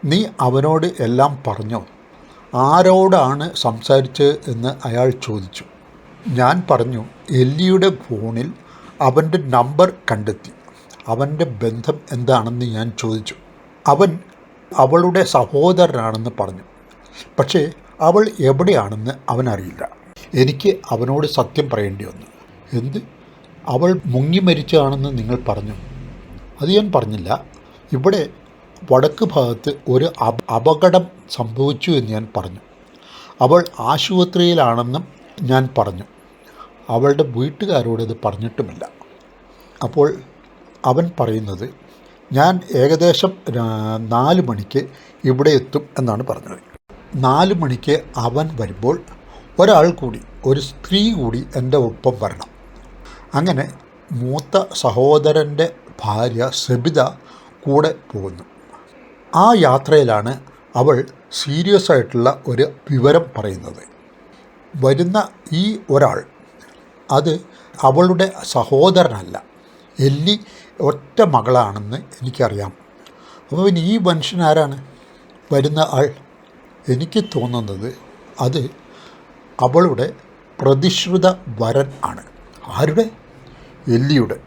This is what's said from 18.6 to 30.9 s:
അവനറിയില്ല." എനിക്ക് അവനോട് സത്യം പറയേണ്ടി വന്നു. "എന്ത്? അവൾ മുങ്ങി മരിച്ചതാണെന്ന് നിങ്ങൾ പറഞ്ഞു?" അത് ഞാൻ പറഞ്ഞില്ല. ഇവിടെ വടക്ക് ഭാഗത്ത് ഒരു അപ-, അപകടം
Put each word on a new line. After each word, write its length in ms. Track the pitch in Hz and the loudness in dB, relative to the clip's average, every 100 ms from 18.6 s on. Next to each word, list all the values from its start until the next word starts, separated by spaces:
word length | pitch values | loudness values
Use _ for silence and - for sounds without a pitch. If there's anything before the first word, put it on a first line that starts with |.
| 180 170 98 107 110 135 - | 2 2 0 -6 -8 -10 -6
അവനറിയില്ല." 600 | 123 127 101 92 - - - - - - | -4 -2 -4 -8 -14 -14 -16 -20 -20 -10
എനിക്ക് 340 | 123 131 147 202 190 - | 0 0 2 0 -2 -4
അവനോട് 360 | 113 123 139 151 | -4 -2 -2 -2
സത്യം 440 | - 120 - 139 | -2 -2 -2 -4
പറയേണ്ടി 340 | 113 101 98 | -2 -4 -6
വന്നു. 220 | 104 92 - - - - - | -12 -16 -20 -20 -20 -20 -8
"എന്ത്? 260 | 127 123 165 - - - - - - - | -6 -6 -8 -12 -20 -20 -20 -20 -18 -6
അവൾ 340 | 127 175 185 - | -2 0 0 -2
മുങ്ങി 320 | 123 143 180 | -2 0 0
മരിച്ചതാണെന്ന് 800 | 185 156 147 160 135 139 135 131 | 2 0 2 2 2 -2 -4 -6
നിങ്ങൾ 200 | 110 123 - | -4 -4 -4
പറഞ്ഞു?" 280 | 101 104 - - - - - - - - - | -6 -6 -12 -14 -18 -18 -20 -20 -20 -20 -8
അത് 80 | 147 | 0
ഞാൻ 220 | 202 208 | 0 2
പറഞ്ഞില്ല. 520 | 156 110 104 87 120 - - - - _ | -2 -2 -6 -4 -6 -6 -20 -20 -20 _
ഇവിടെ 360 | 135 147 196 151 - - - - - - | -2 0 0 -2 -8 -20 -20 -20 -20 2
വടക്ക് 320 | 131 151 151 | 4 4 0
ഭാഗത്ത് 460 | 220 151 123 117 - 139 - | -2 0 -2 -2 -6 -8 -2
ഒരു 220 | 127 160 - 117 | 0 0 -2 -2
അപ-, 260 | 113 - | -2 -4
അപകടം 520 | 113 127 156 180 | 0 2 4 4